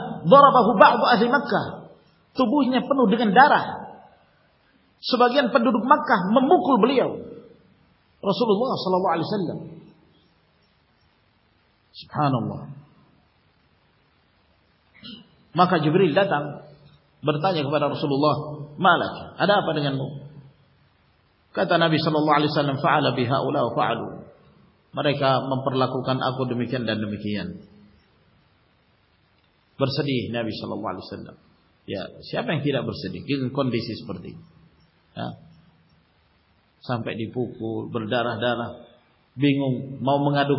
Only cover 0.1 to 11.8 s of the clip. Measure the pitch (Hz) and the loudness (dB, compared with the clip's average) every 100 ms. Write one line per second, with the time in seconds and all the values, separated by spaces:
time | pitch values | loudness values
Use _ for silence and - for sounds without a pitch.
0.1 | - 151 277 277 262 208 285 285 233 262 | -6 6 8 8 8 4 8 8 8 2
1.1 | 220 240 269 - 185 131 - - - _ | 2 2 0 0 -2 -2 -10 -18 -20 _
2.1 | _ _ - 240 294 254 254 - 269 226 | _ _ -2 2 2 2 0 0 2 4
3.1 | 226 214 220 269 208 - - - - - | 4 4 6 8 6 0 -8 -12 -18 -20
4.1 | _ _ _ _ _ _ _ _ _ - | _ _ _ _ _ _ _ _ _ -4
5.1 | 254 247 269 247 254 226 247 247 294 - | 2 4 4 2 2 2 0 2 2 4
6.1 | 220 185 247 269 359 262 247 226 269 156 | 0 2 2 4 4 4 4 4 2 0
7.1 | - - - - - _ _ _ _ _ | -2 -12 -18 -20 -20 _ _ _ _ _
8.1 | _ 196 185 233 202 254 185 185 185 156 | _ -4 0 2 2 0 -2 0 0 2
9.1 | 165 151 208 156 - - - - - _ | 0 -2 -2 -4 -6 -12 -18 -20 -20 _
10.1 | _ _ _ _ _ _ _ _ _ _ | _ _ _ _ _ _ _ _ _ _
11.1 | _ _ _ _ _ _ _ | _ _ _ _ _ _ _